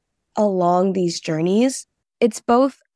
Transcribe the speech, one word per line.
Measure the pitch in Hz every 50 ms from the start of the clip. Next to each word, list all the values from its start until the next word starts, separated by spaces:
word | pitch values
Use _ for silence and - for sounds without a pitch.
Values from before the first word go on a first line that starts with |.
| _ _ _ _ _ _ -
along | 220 208 208 190 180 175 175 180 180 190 196
these | 180 190 180 170 170 -
journeys, | - 175 156 156 165 180 196 220 247 269 262 - - _ _ _ _ _ _ -
it's | 240 220 - -
both | - - 233 247 277 269 - _ _ _ _